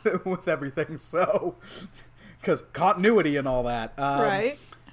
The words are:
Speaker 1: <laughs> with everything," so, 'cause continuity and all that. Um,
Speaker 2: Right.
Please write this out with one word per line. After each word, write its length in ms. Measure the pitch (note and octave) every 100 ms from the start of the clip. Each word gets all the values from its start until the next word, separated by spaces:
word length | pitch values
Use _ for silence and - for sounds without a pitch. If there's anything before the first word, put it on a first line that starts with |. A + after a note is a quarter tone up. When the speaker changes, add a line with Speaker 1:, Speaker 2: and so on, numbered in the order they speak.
Speaker 1:
<laughs> 200 | G#3+ F3+ F#3+
with 200 | F#3 -
everything," 500 | D3+ C#3 D#3+ D3+ D#3
so, 580 | - D#3+ F3+ G3+ F3 - - - - - - - - -
'cause 200 | - D3+ -
continuity 640 | - F#3 F#3 G#3 A3 D#3 C#3+
and 120 | C3+
all 140 | B2+
that. 300 | A#2+ A#2 A2+ -
Um, 220 | C#3 C#3
Speaker 2:
Right. 380 | C#3+ G3 A#3 D4 - - -